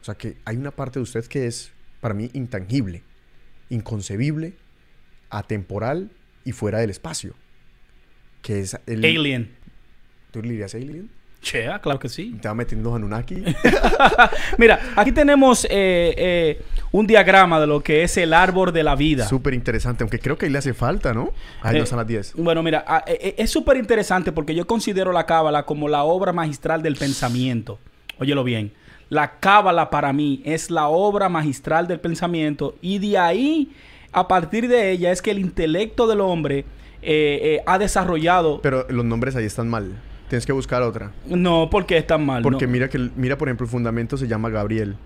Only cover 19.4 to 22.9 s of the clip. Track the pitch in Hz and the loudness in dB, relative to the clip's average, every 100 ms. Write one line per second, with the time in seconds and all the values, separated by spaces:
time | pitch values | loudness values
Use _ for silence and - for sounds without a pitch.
19.4 | 139 127 123 113 120 120 113 110 - 147 | 0 -2 -2 -2 0 -2 -2 -2 -2 -2
20.4 | 180 139 135 113 123 190 143 113 160 - | -2 -2 -2 -2 -2 0 -2 -2 -4 -6
21.4 | - - - 151 139 123 110 113 98 - | -10 -8 0 0 0 -4 -2 -4 -6 -4
22.4 | 170 165 165 156 - | 0 0 0 -2 0